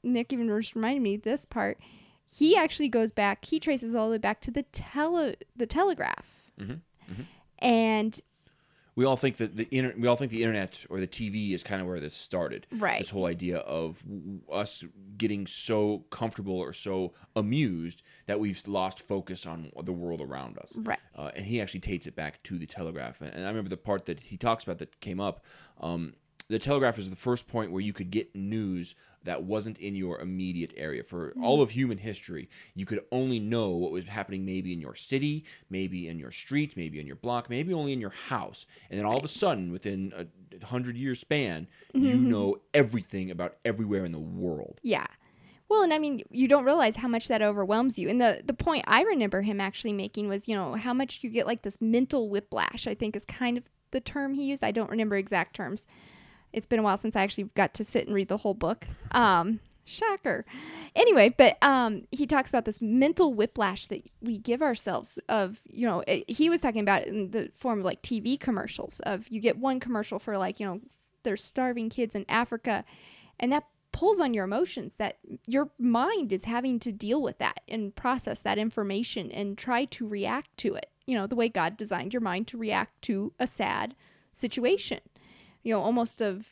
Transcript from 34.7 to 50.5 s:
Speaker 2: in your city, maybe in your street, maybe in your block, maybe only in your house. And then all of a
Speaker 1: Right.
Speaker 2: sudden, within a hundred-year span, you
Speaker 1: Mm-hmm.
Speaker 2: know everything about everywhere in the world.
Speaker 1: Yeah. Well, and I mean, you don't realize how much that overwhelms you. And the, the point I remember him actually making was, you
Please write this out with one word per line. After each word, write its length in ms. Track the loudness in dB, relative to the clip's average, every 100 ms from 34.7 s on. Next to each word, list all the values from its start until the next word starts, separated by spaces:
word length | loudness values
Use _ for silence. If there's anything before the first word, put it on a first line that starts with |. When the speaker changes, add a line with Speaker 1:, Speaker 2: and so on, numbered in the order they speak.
Speaker 2:
in 80 | -6
your 140 | -8 -14
city, 500 | -4 0 0 -2 -8 -20 _
maybe 400 | -4 -4 -4 -8
in 100 | -8
your 100 | -10
street, 460 | -14 -2 -2 -2 -4
maybe 240 | -8 -8
in 80 | -12
your 80 | -8
block, 340 | -4 -4 -4
maybe 240 | -4 -2
only 200 | -2 -2
in 80 | -2
your 80 | -4
house. 560 | -10 -6 -6 -6 -12 -20 -20 -10
And 100 | -4
then 60 | 0
all 100 | 0
of 80 |
a 0 |
Speaker 1:
Right. 60 | -2
Speaker 2:
sudden, 420 | 0 0 0 -4
within 400 | -6 -6 -4 -6 -8 -12 _ -20 -18
a 40 | -6
hundred-year 500 | -4 -4 -4 -4 -6
span, 540 | -2 0 0 -4 -8 -16 -2
you 240 | 2 4 6
Speaker 1:
Mm-hmm. 120 | 6
Speaker 2:
know 280 | 4 2 0 _
everything 580 | 4 4 2 -4 -6 -4
about 240 | -4 -6 -2
everywhere 400 | -2 0 0 0
in 80 | 0
the 80 | -4
world. 600 | -8 -4 -4 -4 -8 -8
Speaker 1:
Yeah. 240 | -2 -2 -2 -12 _ _ -20 _ _
Well, 140 | 4
and 100 | 6
I 60 | 4
mean, 240 | 0 -2 -4
you 200 | 2 6
don't 160 | 8 8
realize 320 | 6 4 2
how 100 | 0
much 220 | 0 0
that 120 | 2
overwhelms 560 | 4 2 2 4 2 0
you. 120 | 0
And 100 | 4
the, 220 | 4 4
the 100 | -2
point 300 | -2 0 0 6
I 140 | 6
remember 380 | 6 4 4 2
him 200 | 0 0
actually 320 | -2 -2 -4
making 340 | -2 -4 -4 -2
was, 220 | -2
you 60 | -2